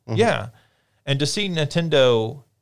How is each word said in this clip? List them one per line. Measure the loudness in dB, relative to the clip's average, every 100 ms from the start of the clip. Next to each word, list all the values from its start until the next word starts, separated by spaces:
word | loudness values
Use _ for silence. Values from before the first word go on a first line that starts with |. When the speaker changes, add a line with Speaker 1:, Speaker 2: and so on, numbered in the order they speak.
| -6
Speaker 1:
Mm-hmm. | 0
Speaker 2:
Yeah. | 0 0 -6 -16 _ _ _ _ -6
And | -2
to | -2
see | -2 -4
Nintendo, | -2 -2 -2 0 4 4 4 0 -8 -18 _